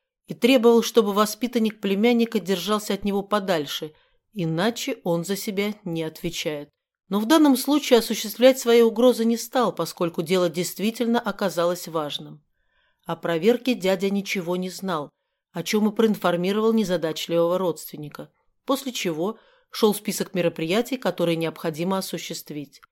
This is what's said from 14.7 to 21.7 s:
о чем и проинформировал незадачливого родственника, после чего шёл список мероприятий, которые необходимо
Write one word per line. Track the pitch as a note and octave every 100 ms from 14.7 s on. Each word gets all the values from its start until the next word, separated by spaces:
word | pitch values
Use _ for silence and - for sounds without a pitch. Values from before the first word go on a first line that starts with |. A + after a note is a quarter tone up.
| - F#3+ D#3+ D3 _ _ _ _
о | F3
чем | E3+ G#3+ G#3+
и | G#3
проинформировал | A3+ G3+ F3+ F3 F3+ G#3 A3
незадачливого | A3+ F#3 F3+ D#3+ D#3 - E3+ E3+ F3+
родственника, | F#3 D#3 - D#3+ D3 - D3 _ _ _ -
после | C4+ C4+
чего | A#3 F#3 D#3 F#3 A3 _ _ _
шёл | - A3
список | G3+ - - G3
мероприятий, | F3+ E3+ E3 D#3+ G3+ A#3+ B3+
которые | F#3+ E3+ E3+ E3
необходимо | D#3+ D#3+ E3+